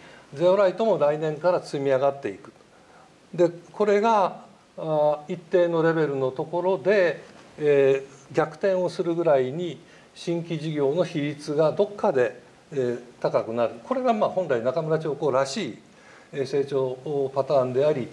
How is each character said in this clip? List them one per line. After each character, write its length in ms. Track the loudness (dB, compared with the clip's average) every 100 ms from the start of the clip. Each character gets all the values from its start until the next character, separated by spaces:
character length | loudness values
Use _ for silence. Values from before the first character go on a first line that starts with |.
| -20 -20 -16
ゼ 140 | -2 2
オ 80 | 4
ラ 140 | 2
イ 60 | 2
ト 100 | 0
も 120 | 2
来 220 | 2 0
年 160 | -2 -2
か 160 | 0
ら 100 | 0
積 220 | -2 -4
み 60 | 0
上 100 | 2
が 120 | 2
っ 100 | 0
て 80 | -6
い 60 | -10
く。 180 | -16 -20 -20 -20 -20 -20 -20 _ _
で、 160 | 0 0 0 -10
こ 100 | -2
れ 160 | 2 2
が、 460 | 4 2 2 -2 -18 -20 _ -10
あ 420 | -2 2 2 0 -4
ー、 60 |
一 40 | -10
定 300 | 0 2 2
の 160 | 2
レ 80 | 2
ベ 140 | 2 0
ル 80 | 0
の 160 | -2
と 140 | -4 -6
こ 160 | -4
ろ 160 | -2 0
で、 440 | 2 2 2 0 -10 -20 -20 -4
え 460 | 2 6 6 4 -2 -18 -8
ー、 40 | -2
逆 180 | -2
転 220 | 0 -2 0
を 140 | -2
す 140 | -2
る 120 | -4 0
ぐ 100 | 4
ら 140 | 4
い 120 | 2
に 300 | -4 -8 -10 -16 -20 -20
新 300 | -14 -6 -4
規 160 | -4 -6
事 120 | -4
業 240 | -2 0 0
の 80 |
比 160 | -2 -2
率 360 | -4 -6 -6 0
が 180 | 0
ど 120 | 2 -2
っ 60 | 0
か 180 | 0
で、 280 | 2 0 -2 -18 -20 -10
え 40 | -4
ー、 260 | -2 -4 -8 -6
高 240 | -2 -2
く 100 | -2
な 140 | -2 -2
る。 60 | -2
こ 100 | -6 -2
れ 60 |
が、 120 | 0
ま 140 | 0 0
あ、 20 |
本 180 | -2 -2
来 140 | 0
中 200 | 0 -2
村 160 | 0 -2
長 200 | -2 -4
江 100 | 0
ら 140 | 0 0
し 200 | -2 -8
い、 80 | -10 -18 _ -20 -20 -12
え 80 | -8
ー、 40 | -4
成 200 | -2 0
長 680 | -2 -2 -4 -6 -4 -2
パ 120 | -2 0
タ 100 | 2
ー 80 |
ン 100 | 2
で 120 | 2 2
あ 80 |
り、 160 | 0 -4